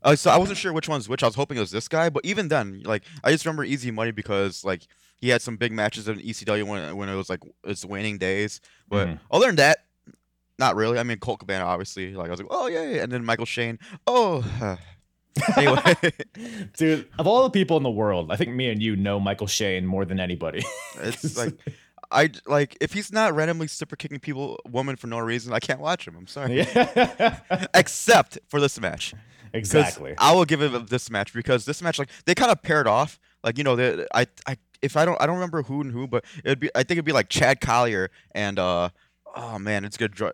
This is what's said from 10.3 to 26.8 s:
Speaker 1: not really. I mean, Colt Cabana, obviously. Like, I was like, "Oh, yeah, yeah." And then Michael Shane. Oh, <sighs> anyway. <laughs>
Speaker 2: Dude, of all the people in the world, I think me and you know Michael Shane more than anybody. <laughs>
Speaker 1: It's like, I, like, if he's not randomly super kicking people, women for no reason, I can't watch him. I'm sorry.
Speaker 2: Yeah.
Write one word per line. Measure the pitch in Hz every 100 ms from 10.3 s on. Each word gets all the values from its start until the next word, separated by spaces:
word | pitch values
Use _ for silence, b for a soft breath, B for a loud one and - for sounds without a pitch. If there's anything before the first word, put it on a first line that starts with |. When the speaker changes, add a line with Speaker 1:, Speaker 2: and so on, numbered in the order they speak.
| _ _ -
Speaker 1:
not | 131 98
really. | 110 120
I |
mean, | 120 110
Colt | - 104
Cabana, | 92 95
obviously. | 90 87 95 - 92
Like, | 98 85
I |
was | 87
like, | 98
"Oh, | 370 254
yeah, | 165
yeah." | 294 170
And | 113
then | 123
Michael | 117 113 117
Shane. | - 117 117 B 180 -
Oh, | 247 214 156 110 123
<sighs> | 107 90 - - _ _ _ 139 214 233
anyway. | 143 135 180 170 175 - - -
<laughs> | 233 220 - -
Speaker 2:
Dude, | 160 156 - -
of | 160
all | 240
the | 262
people | 202 175 160
in |
the | 135
world, | 107 107 92 78
I | 101
think | 123
me | 123 127
and | 107
you | 110 101
know | 101 101
Michael | 98 98 101
Shane | - 101 92 92
more | 95
than | 92 95
anybody. | 90 87 82 80 117
<laughs> | - - -
Speaker 1:
It's | 92 - - 117
like, | 120 143 B B B _ -
I, | 135 156 113 -
like, | 143 143 -
if | 165
he's | 202 202
not | 208 220
randomly | 156 160 165 160
super | - 156
kicking | - 151 143
people, | - 135 139 - -
women | 120 135 131
for | 120
no | 117
reason, | 113 120 117
I | 113
can't | - 135
watch | 151 180 -
him. | 82
I'm | 92
sorry. | 143 131 127
Speaker 2:
Yeah. | - 240